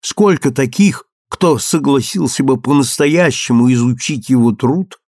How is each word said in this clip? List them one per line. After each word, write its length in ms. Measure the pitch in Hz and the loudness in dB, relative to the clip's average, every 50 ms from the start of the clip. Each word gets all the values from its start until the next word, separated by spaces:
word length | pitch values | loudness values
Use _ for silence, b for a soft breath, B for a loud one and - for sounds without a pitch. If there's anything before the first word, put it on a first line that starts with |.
Сколько 520 | - - - - 208 202 185 143 - 139 131 | -12 -12 -2 0 2 2 2 2 0 -2 0
таких, 540 | - 135 131 - - 202 196 143 - - _ _ _ _ _ | 0 -4 -2 0 2 2 2 2 -2 -10 _ _ _ _ _
кто 300 | - - 190 170 147 110 | -6 -2 0 0 0 0
согласился 840 | - - - 165 139 143 139 135 120 - - 196 165 123 - - 143 | -2 -2 -2 -2 0 2 0 0 0 -2 -4 -4 -4 -4 -2 -2 0
бы 160 | 135 135 127 | 0 0 0
по-настоящему 1120 | - 131 143 143 139 123 - - 151 147 151 170 180 156 127 - - - 123 117 120 123 127 | 0 0 0 2 0 0 -2 -2 0 0 2 2 2 0 0 -4 -4 0 2 2 4 4 2
изучить 580 | 120 120 123 123 120 - - 156 127 - - | 2 2 0 -2 -4 -4 -6 -6 -8 -2 0
его 220 | 131 123 117 117 104 | 2 2 2 2 0
труд 480 | - - 123 143 180 190 185 - _ _ _ | 0 -2 -2 -2 -2 -4 -6 -12 _ _ _